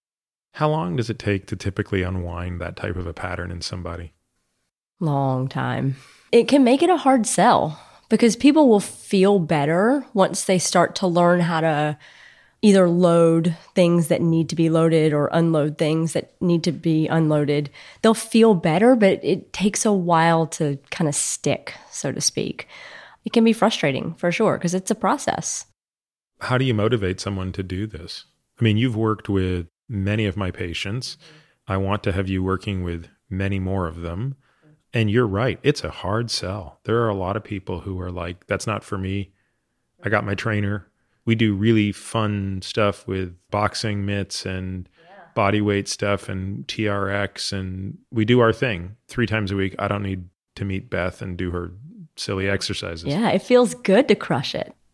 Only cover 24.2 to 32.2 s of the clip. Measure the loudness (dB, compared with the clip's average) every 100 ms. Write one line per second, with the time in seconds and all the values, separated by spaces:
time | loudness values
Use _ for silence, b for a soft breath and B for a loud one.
24.2 | -4 0 0 0 -2 -4 -4 -2 -2 0
25.2 | -2 -4 -6 -10 -12 _ _ _ _ _
26.2 | _ _ -2 0 2 0 0 0 -2 -4
27.2 | -6 -6 -6 -8 -6 -6 -8 -12 -16 -18
28.2 | -20 _ _ _ 2 2 0 0 -2 -2
29.2 | -2 0 0 -2 -6 _ -8 -4 -2 0
30.2 | -2 -2 -6 -6 -8 -8 -8 -8 -10 -14
31.2 | b b b b -6 -4 -2 -2 -2 -2